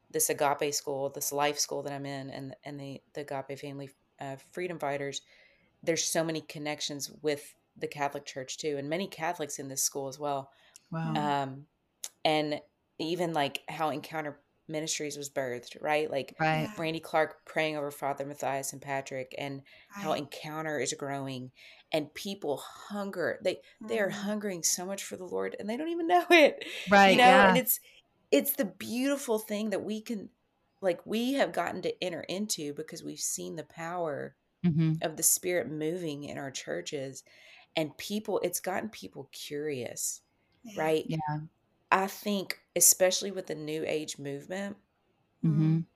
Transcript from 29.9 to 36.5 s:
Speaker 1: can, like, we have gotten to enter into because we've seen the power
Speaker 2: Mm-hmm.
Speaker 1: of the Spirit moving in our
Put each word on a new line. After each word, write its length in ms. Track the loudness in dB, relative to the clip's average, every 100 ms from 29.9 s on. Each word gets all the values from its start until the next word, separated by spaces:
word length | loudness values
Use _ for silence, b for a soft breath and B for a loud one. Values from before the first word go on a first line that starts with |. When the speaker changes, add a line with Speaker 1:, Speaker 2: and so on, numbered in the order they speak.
| -6
Speaker 1:
can, 260 | -6 -8 -8 _ _ _ _ _
like, 240 | 0 0 -2
we 280 | 0 0
have 200 | 2 2
gotten 280 | 2 -2 -2
to 200 | -4 -2
enter 180 | -4 -4
into 520 | -6 -4 -2 -4 -4
because 300 | -6 -10 -10
we've 160 | -12 -6
seen 360 | -6 -4 -6 -10
the 60 |
power 720 | -12 -10 -8 -4 -4 -4 -8 -12 _ _ 0
Speaker 2:
Mm-hmm. 280 | 4 4 2
Speaker 1:
of 120 | -2 0
the 80 |
Spirit 460 | 2 2 0 0 0
moving 540 | -2 -4 -2 -6 -6
in 140 | -8 -8
our 100 | -8